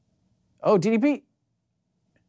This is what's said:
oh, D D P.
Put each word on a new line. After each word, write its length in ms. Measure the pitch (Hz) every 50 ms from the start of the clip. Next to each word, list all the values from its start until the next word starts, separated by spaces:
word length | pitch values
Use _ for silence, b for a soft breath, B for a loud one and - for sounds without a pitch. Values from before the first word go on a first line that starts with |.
| _ _ _ _ _ _ _ _ _ _ _ _ -
oh, 160 | 165 214 196
D 120 | 151 214
D 80 | 226 220
P. 240 | 226 294 285 - - _ _ _ _ _ _ _ _ _ _ _ _ _ _ _ _ _ _ _ _